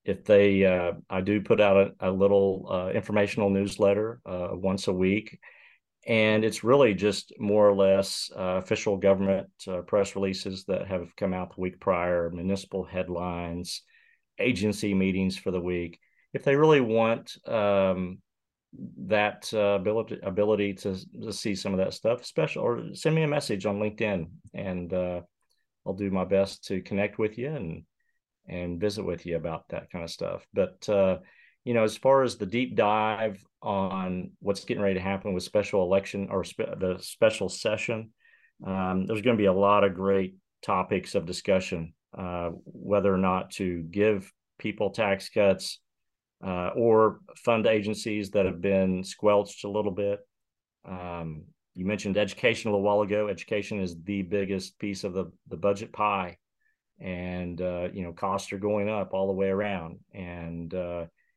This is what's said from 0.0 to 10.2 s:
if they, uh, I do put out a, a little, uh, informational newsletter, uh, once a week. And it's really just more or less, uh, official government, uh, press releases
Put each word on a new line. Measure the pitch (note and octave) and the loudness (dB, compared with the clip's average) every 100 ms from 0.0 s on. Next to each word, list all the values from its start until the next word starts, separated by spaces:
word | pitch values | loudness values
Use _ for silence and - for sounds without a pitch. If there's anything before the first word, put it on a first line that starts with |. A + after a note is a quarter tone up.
if | - F#2+ | -6 -4
they, | - G2+ G2+ G2 | 6 8 8 6
uh, | F#2+ F2+ F2 E2+ - | 6 4 0 -4 -6
I | F#2+ | -4
do | F#2+ G#2 | 0 0
put | G2 G#2+ | 4 4
out | G#2 G2 | 8 6
a, | G2 - F#2+ | 6 0 -2
a | |
little, | F#2+ G2 G2+ G2 F#2 G2+ | 4 6 6 4 0 -4
uh, | F#2 F#2 | -4 -2
informational | A2 F#2+ G#2 G2+ - G2+ | -4 0 0 0 0 2
newsletter, | G2 G2+ - G2+ G2+ A2 A#2+ - | 2 0 2 2 4 0 -6 -10
uh, | F2+ F2+ | -8 -6
once | F#2+ F#2+ F#2+ - | -2 -2 0 -2
a | |
week. | F2+ F#2 G#2 - - - - - _ _ _ | 2 2 2 -2 -14 -20 -20 -20 _ _ _
And | - A2+ G#2+ G#2+ | 0 2 4 4
it's | A2 G2+ | 2 0
really | A2 C#3 B2 | 4 6 6
just | F#2 G#2 G2 - - | 4 0 0 -8 -6
more | G#2 G#2 G#2 | 0 6 6
or | G2 | 6
less, | G2 G2 F#2+ - - - | 6 4 2 -6 -8 -6
uh, | F#2 F#2 | -2 -2
official | F#2 G#2+ - G2 | -2 -2 0 2
government, | G2 F#2+ G2 F#2+ F#2 _ - | 4 4 4 0 -4 _ -8
uh, | F2+ | -8
press | E2+ G#2 F#2+ | 0 0 2
releases | G2 | 0